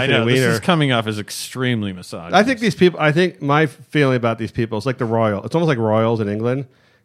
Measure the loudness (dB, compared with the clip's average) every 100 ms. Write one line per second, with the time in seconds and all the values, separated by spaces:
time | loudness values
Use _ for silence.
0 | 2 2 2 2 2 0 0 2 2 0
1 | 0 -4 -8 -12 -10 -4 -2 -2 -4 -8
2 | -12 -14 0 2 2 0 -2 4 2 4
3 | 2 2 0 -2 0 2 0 -2 -4 0
4 | 2 2 0 -2 -4 -4 -4 -4 -4 -4
5 | -2 0 0 0 -2 -2 0 0 2 2
6 | 2 0 -2 -4 -4 -4 -8 _ _ _